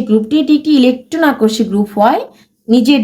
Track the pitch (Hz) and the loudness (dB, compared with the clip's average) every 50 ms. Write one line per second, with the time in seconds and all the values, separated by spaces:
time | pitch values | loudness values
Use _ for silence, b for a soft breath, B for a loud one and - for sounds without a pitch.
0 | 208 214 214 220 214 - 302 311 277 - 302 294 - 311 302 262 247 254 254 - | 0 0 0 -2 0 0 -2 -2 0 0 0 0 0 0 2 2 2 2 0 -2
1 | - - 330 330 320 285 226 - 220 220 - - 208 185 196 202 208 - - 208 | -8 -10 -4 -2 -2 -2 0 0 -2 -2 0 -2 -4 -2 -2 -4 -4 -4 -2 0
2 | 208 240 - 466 - - b b b b _ _ - 220 233 247 220 262 285 254 | 0 2 0 -2 -6 -10 b b b b _ _ -2 0 2 2 4 2 2 0